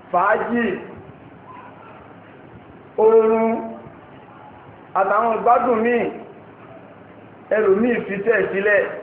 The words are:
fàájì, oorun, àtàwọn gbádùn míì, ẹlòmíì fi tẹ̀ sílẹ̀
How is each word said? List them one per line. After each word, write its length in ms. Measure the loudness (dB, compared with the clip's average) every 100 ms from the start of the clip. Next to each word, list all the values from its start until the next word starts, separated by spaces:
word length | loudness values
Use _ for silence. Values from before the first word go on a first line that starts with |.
fàájì, 600 | -2 -2 0 0 -2 -2 -2 -6 -10 -18 -20 -20 -20 -20 -20 -20 -20 -20 -20 -20 -20 -20 -20 -20 -20 -20 -20 -20 -12
oorun, 580 | 2 6 6 4 2 0 -2 -8 -14 -18 -20 -20 -20 -20 -20 -20 -20 -20 -20 -6
àtàwọn 460 | -2 0 2 0 0
gbádùn 400 | 2 2 2 0
míì, 180 | 2 0 -2 -8 -16 -20 -20 -20 -20 -20 -20 -20 -20 -20 -20 -20 -4
ẹlòmíì 480 | 0 2 2 2 -2
fi 140 | -4 -6
tẹ̀ 300 | -2 0 0
sílẹ̀ 400 | -2 0 0 0 -8